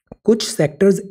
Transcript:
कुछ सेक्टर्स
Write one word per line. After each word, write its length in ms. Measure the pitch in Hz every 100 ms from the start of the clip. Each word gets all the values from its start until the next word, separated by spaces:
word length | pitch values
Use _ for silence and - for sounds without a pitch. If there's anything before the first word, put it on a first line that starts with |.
| - -
कुछ 240 | - 226 -
सेक्टर्स 540 | - 151 - 196 190 -